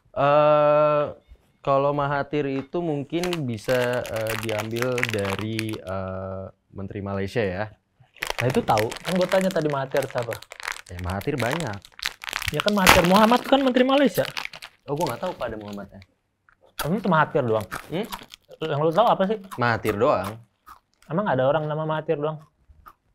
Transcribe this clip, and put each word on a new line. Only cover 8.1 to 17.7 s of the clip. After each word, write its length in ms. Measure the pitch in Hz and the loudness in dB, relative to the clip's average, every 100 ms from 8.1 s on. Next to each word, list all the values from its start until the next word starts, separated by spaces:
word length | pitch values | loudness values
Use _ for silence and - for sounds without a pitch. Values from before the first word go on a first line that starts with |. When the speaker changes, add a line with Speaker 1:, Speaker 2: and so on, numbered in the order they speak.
| _ - - | _ -8 -2
Speaker 2:
Nah, 80 | 123 | -2
itu 160 | 170 | 0
tahu. 240 | 233 117 110 | 2 2 0
Kan 260 | - - 180 | -4 -4 0
gua 80 | 180 | 2
tanya 240 | 190 190 | 2 0
tadi 160 | 175 151 | 0 -2
Mahathir 400 | 139 135 143 139 | -2 -2 -2 -2
siapa? 240 | 131 117 104 - - - - - | -4 -6 -8 -12 -12 -10 -10 -10
Speaker 1:
Ya, 100 | 90 | -8
Mahathir 320 | 87 98 143 143 | -6 -4 -4 -2
banyak. 420 | 117 160 143 98 - - - - - - - 147 | -2 -2 -4 -8 -14 -10 -10 -10 -8 -6 -4 -2
Speaker 2:
Ya 80 | |
kan 80 | - | 0
Mahathir 320 | 208 185 185 | 4 6 6
Muhammad 400 | 170 190 220 247 | 6 6 6 4
kan 160 | - 269 | 4 2
Menteri 240 | 269 247 | 4 4
Malaysia. 400 | 254 269 269 - 123 - - - - _ - | 4 4 4 2 -2 -4 -12 -14 -20 _ -8
Speaker 1:
Oh, 80 | 147 | -4
gua 160 | 165 | -2
nggak 100 | 117 185 | -4 -6
tahu 60 | - | -6
pada 240 | 127 110 | -6 -8
Muhammadnya. 400 | 101 101 98 95 - _ _ _ _ _ _ - | -10 -12 -14 -18 -20 _ _ _ _ _ _ -8
Speaker 2:
Emang 240 | 143 196 | -4 -2
itu 60 | 196 | 2
Mahathir 320 | 160 147 156 | 2 2 2
doang? 240 | 123 110 104 | 2 0 -2